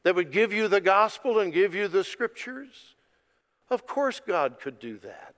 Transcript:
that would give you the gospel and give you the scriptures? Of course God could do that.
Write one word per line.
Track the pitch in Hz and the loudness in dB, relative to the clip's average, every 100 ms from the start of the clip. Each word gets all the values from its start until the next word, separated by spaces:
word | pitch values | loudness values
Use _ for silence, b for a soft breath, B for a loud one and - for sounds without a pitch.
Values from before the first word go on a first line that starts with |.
that | 180 180 | 2 2
would | 165 | 0
give | 165 220 | 0 2
you | 208 220 | 0 2
the | 196 | 2
gospel | 180 196 214 - 269 220 | 4 4 4 0 0 0
and | 190 | 0
give | 160 196 180 | 2 0 0
you | 208 | -2
the | 180 | -2
scriptures? | 185 - 226 - 247 254 277 - - _ _ _ _ _ _ _ _ | -2 -6 -6 -6 -14 -14 -18 -20 -20 _ _ _ _ _ _ _ _
Of | 240 - | -6 -4
course | 277 277 - - | -2 -2 -4 -2
God | 180 139 120 | 0 0 -4
could | 143 117 | -12 -12
do | 117 104 | -14 -14
that. | 101 95 - | -16 -20 -20